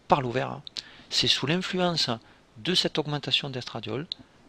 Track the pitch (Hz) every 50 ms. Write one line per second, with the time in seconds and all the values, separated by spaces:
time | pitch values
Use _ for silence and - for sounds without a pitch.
0 | _ - 190 147 131 123 117 131 135 127 127 139 - - - - - - - -
1 | - - - - - 120 - - - 131 165 185 185 - - 185 180 180 170 147
2 | - - 117 110 - - - - - _ - 113 107 151 185 - - 170 - 165
3 | 143 147 147 143 - 147 - - - 143 127 127 117 - - 117 107 107 107 127
4 | 165 - - - - _ _ - -